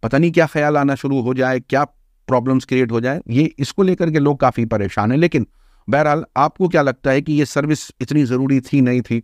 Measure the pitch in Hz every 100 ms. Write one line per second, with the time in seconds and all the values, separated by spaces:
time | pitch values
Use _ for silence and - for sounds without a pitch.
0 | - 139 170 165 160 156 147 147 139 135
1 | 139 135 120 127 127 131 - 131 143 _
2 | _ _ - 127 123 131 - 127 123 117
3 | 123 147 - 120 156 - 139 - 196 180
4 | 170 156 143 143 131 120 113 110 101 -
5 | 107 135 170 147 107 _ _ _ - 135
6 | 151 147 - - 147 - 185 165 139 123
7 | 143 135 147 147 143 143 143 151 - -
8 | 120 151 131 127 135 135 127 143 123 123
9 | 113 117